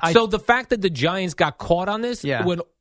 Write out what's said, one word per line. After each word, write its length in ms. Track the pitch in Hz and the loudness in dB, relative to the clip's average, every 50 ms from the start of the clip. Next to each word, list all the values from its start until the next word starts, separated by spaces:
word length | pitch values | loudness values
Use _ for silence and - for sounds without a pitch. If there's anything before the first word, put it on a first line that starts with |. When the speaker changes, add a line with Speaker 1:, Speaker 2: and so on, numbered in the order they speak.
Speaker 1:
I 100 | 165 165 | 0 4
Speaker 2:
So 140 | 170 226 226 | 4 4 4
the 120 | 196 214 208 | 4 -2 -4
fact 300 | - - 247 254 247 - | 2 2 2 2 2 -2
that 140 | 247 214 | -2 0
the 80 | 185 185 | 0 -2
Giants 420 | 156 120 139 165 185 190 185 175 | 0 0 -2 0 0 -2 -4 -4
got 240 | 143 - 165 147 - | 0 0 0 0 0
caught 320 | - - - 170 175 185 202 | -6 0 0 0 0 2 -4
on 140 | 208 214 | -4 -4
this 200 | 233 247 240 - | -4 -6 -6 -6
Speaker 1:
Yeah. 220 | - 143 131 113 113 | -4 -4 -2 -2 0
Speaker 2:
when 160 | 180 175 170 - _ _ - | -2 -2 -4 -6 _ _ -4